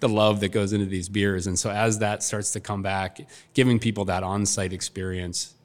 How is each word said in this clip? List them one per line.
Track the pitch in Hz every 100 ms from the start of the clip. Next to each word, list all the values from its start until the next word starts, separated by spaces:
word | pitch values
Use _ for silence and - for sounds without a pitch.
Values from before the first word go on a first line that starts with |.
the | 127
love | 107 107 104
that | 98
goes | 110 98
into | 104 98
these | 95 87
beers. | 101 101 95 92
And | 87
so | 110
as | 101 113 107
that | 104 104
starts | - 107 101
to | 104
come | - 104
back, | 98 95 92 - - - -
giving | - 127 117
people | 117 104 98
that | 90
on-site | 92 101 101 - 92
experience | 92 - - 92 92 90 85 - _